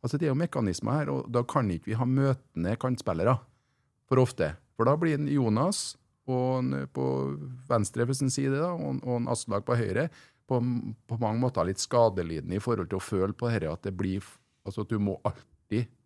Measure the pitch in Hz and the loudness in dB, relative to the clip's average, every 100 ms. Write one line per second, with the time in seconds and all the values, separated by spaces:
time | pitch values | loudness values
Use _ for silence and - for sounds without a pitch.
0 | 113 147 160 135 170 - 107 85 - 143 | -2 0 0 0 0 0 0 0 0 0
1 | 143 135 - 120 123 - 110 82 - 110 | 0 -4 -2 -2 0 0 0 -2 -2 -2
2 | 123 131 139 131 _ - 85 113 127 123 | 2 2 2 0 _ -4 -2 0 -2 -2
3 | - 80 98 127 - _ _ _ _ _ | -2 2 2 2 -2 _ _ _ _ _
4 | _ 131 127 - 78 85 _ _ 117 151 | _ 4 4 2 -2 -2 _ _ 2 4
5 | 165 147 147 143 120 107 160 208 - - | 2 0 2 2 2 2 2 -2 -6 -12
6 | _ _ - 127 127 131 127 135 135 - | _ _ -4 0 0 0 -2 -4 -4 -4
7 | 131 131 135 143 143 127 - 120 101 117 | -2 0 -2 -6 -10 -14 0 2 2 0
8 | 120 135 135 131 135 135 170 175 143 131 | 0 0 0 0 0 0 -2 -2 -4 -4
9 | 123 120 120 117 - 101 104 120 107 98 | -2 -4 -2 -4 -2 -4 0 0 0 0
10 | 160 - - _ _ 127 123 120 113 110 | -2 -6 -20 _ _ 0 0 -2 -4 -10
11 | _ 117 113 113 123 98 85 95 - 123 | _ -2 0 2 0 2 0 -2 0 4
12 | 113 95 85 80 82 92 101 117 85 95 | 4 4 -4 -4 -4 -4 0 -2 -2 -4
13 | - 98 95 - 120 113 80 80 101 92 | -2 0 0 0 -2 0 -2 -4 -6 -4
14 | 95 95 - - _ _ - 98 104 110 | -2 -2 -6 -20 _ _ -12 -8 -4 0
15 | 101 92 104 - - _ _ 104 120 _ | 0 0 -4 -6 -16 _ _ -4 -4 _